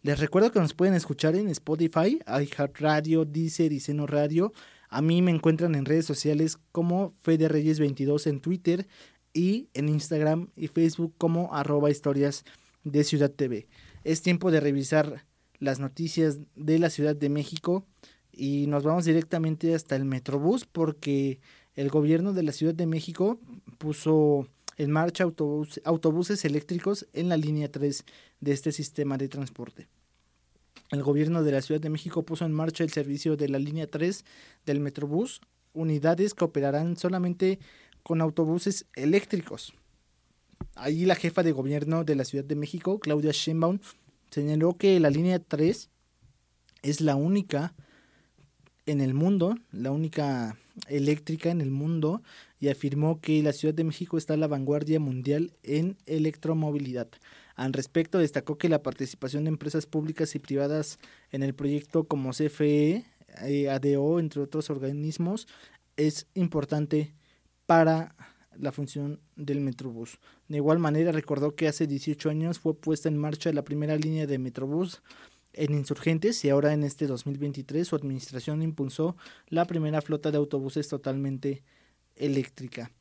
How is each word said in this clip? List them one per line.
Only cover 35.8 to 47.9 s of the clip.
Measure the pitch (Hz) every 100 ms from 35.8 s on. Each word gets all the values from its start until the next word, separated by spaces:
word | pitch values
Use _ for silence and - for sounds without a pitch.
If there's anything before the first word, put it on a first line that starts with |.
| 160 151 156 170 202
que | - 170
operarán | 147 139 143 170 170
solamente | 180 185 180 175 190 190 - - _ _
con | - 165
autobuses | 160 160 156 170 202 190 - -
eléctricos. | 143 190 - 190 - - - - _ _ _ _ _ _ _ _ -
Ahí | - 131 160 180
la |
jefa | 180 170 175
de | 170
gobierno | 135 135 147 147 160
de | 156 143
la | 123
Ciudad | 139 139
de | 147
México, | 147 175 180 202
Claudia | 156 151 151
Sheinbaum, | 147 - 160 165 196 - - _ _ _
señaló | - 147 151 165 175
que | 196 185
la | 151
línea | 143 180 180
tres | - 147 160 220 - _ _ _ _ _ _ _ _ _
es | 139 147
la | 156 139
única | 156 202 196 139 170 - -